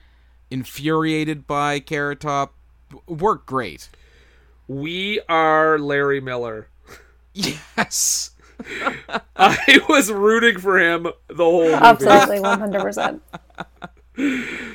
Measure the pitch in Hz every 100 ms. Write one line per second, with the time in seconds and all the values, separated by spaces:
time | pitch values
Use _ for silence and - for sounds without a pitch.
0 | _ _ _ _ - 131 123 - 151 160
1 | 160 156 151 151 - 143 147 143 - 151
2 | 143 143 151 139 139 _ _ _ - -
3 | - 156 208 165 - 131 101 71 - -
4 | _ _ _ _ _ _ - 135 156 180
5 | 196 214 - 160 160 156 156 156 143 143
6 | 143 139 131 123 117 110 - _ - -
7 | - _ _ 190 170 - - - - -
8 | - - - _ - - - - 262 -
9 | - 277 - - 190 - - 269 - 294
10 | 202 202 208 226 233 185 190 190 170 170
11 | 170 - - 147 165 175 165 156 233 220
12 | 208 - - 202 196 214 208 196 196 -
13 | 160 156 _ 170 _ - - _ - _
14 | _ - 277 254 233 - 233